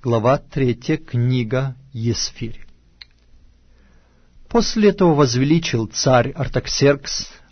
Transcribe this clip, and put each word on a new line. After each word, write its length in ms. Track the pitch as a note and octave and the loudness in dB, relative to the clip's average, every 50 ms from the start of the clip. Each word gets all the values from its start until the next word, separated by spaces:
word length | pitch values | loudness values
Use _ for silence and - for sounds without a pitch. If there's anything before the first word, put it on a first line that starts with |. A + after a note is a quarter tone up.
| - | -2
Глава 340 | B2+ A#2 A2+ G#2+ A#2+ C3+ D3 | 0 0 2 2 2 0 0
третья. 600 | - - - C#3+ C3+ B2 A#2 A#2+ - - D#3 D#3 | -2 -8 -4 -2 -2 0 -2 -4 -4 -4 -4 -4
Книга 760 | - - - A#2+ A#2+ B2 B2+ B2+ A#2+ G#2+ B2 B2+ C3+ C3+ B2 - - - | -4 -6 -2 0 0 2 0 0 -2 -2 -2 -4 -4 -4 -8 -12 -20 -16
Есфирь. 720 | - A#2+ A2+ A#2+ A2+ - - - - - B2 G#2+ - - - - - _ _ _ _ _ - _ _ _ _ _ - - _ - _ _ _ _ _ _ _ _ _ _ _ _ _ _ _ _ _ - - - | -12 -6 -4 -2 -2 -2 -4 -8 -8 -10 -10 -10 -10 -12 -16 -18 -20 _ _ _ _ _ -20 _ _ _ _ _ -20 -20 _ -20 _ _ _ _ _ _ _ _ _ _ _ _ _ _ _ _ _ -20 -20 -2
После 440 | - A#3 G#3+ - - A3+ G#3 G#3 | 0 0 0 0 0 2 2 2
этого 240 | F#3 - G3 E3+ D#3 | 4 4 2 2 4
возвеличил 720 | C#3+ D3 B2+ A#2 B2 C3+ C#3+ D#3+ E3 D#3+ - - A#2 A2 G#2 | 4 2 2 2 0 2 2 2 2 0 -2 -4 -4 -4 -4
царь 420 | - - - C#3 C3 A#2+ A#2+ C#3 | -6 -4 0 2 4 4 2 0
Артаксеркс 960 | - - C#3 C3 - B2+ - - - - C#3 C#3 C#3+ C#3 - - - - - - - - _ _ | -4 -6 -8 -4 -4 -6 -4 -4 -2 2 2 2 2 2 -4 -10 -10 -10 -10 -12 -18 -20 _ _